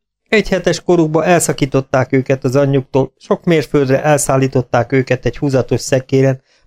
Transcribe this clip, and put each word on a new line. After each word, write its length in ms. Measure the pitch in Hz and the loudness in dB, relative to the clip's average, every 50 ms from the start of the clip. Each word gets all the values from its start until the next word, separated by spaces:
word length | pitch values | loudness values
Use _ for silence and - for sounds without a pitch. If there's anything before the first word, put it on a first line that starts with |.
| _ _ _ _ _ _ | _ _ _ _ _ _
Egy 220 | 220 208 196 - | 0 0 0 0
hetes 340 | 190 180 - 180 165 - - | -4 -2 0 -2 -2 -2 0
korukba 420 | - 175 170 160 156 156 160 160 | 0 2 2 2 0 0 0 2
elszakították 840 | 180 175 160 - - 143 - 147 135 - 135 - - - - - - | 2 2 2 2 -2 -2 -2 -4 -2 -2 -4 -2 -2 -2 -2 -2 0
őket 320 | 139 131 131 - 135 131 - | 0 -2 0 0 -2 -2 -2
az 120 | 131 123 | -2 0
anyjuktól, 580 | 143 143 135 139 135 135 - - 135 135 - _ _ | 0 0 2 0 -2 -2 -2 -2 -2 -2 -2 _ _
sok 260 | - - 202 - - | -6 -4 -4 -2 0
mérföldre 600 | 180 170 156 143 - - 147 139 131 135 - - | 0 0 0 0 0 0 0 2 2 0 0 2
elszállították 880 | 151 151 139 - - 135 135 135 131 - 127 123 - - 120 117 - | 2 0 0 0 0 0 0 0 0 0 -2 -2 0 -2 -2 -2 0
őket 340 | 135 131 127 - 127 - - | 0 -2 0 0 -4 -4 -2
egy 120 | 123 - - | -6 -6 -4
húzatos 440 | 147 143 131 127 113 - 127 117 | -4 -2 0 0 0 -2 -4 -4
szekéren, 600 | - - 139 131 - - 135 135 135 135 131 135 _ _ _ _ _ | -2 -2 -2 -2 -2 0 0 2 2 2 0 -4 _ _ _ _ _